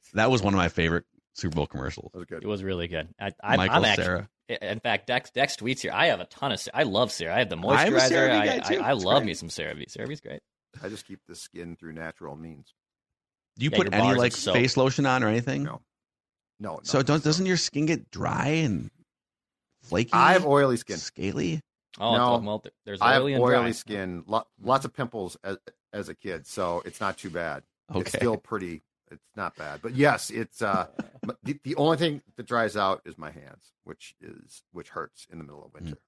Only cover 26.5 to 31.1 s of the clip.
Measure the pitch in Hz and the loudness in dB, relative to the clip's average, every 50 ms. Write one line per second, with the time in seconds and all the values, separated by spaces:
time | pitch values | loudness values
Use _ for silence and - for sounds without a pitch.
26.5 | - - 95 87 85 87 - 90 - - 107 98 92 - - 95 80 87 85 80 | -6 -4 -2 -2 -2 -4 -6 -8 -10 -6 -6 -6 -6 -6 -12 -10 -8 -6 -6 -6
27.5 | 71 69 - _ _ _ _ _ - 92 90 - - 98 - 120 110 101 _ - | -8 -8 -12 _ _ _ _ _ -6 -4 -4 -2 -2 -2 0 0 0 -2 _ -8
28.5 | 117 104 92 87 82 78 _ _ _ _ _ _ 82 78 _ _ _ 107 98 82 | -8 -6 -6 -8 -10 -14 _ _ _ _ _ _ -20 -20 _ _ _ -8 -8 -8
29.5 | _ - 76 73 71 - - 117 127 127 143 147 123 - - - 110 117 113 - | _ -10 -12 -12 -12 -10 -10 -8 0 2 4 4 4 2 -4 -8 -6 -6 -8 -8
30.5 | _ - 117 104 98 92 87 - - - - - | _ -4 -2 0 0 0 -2 -4 -8 -12 -12 -12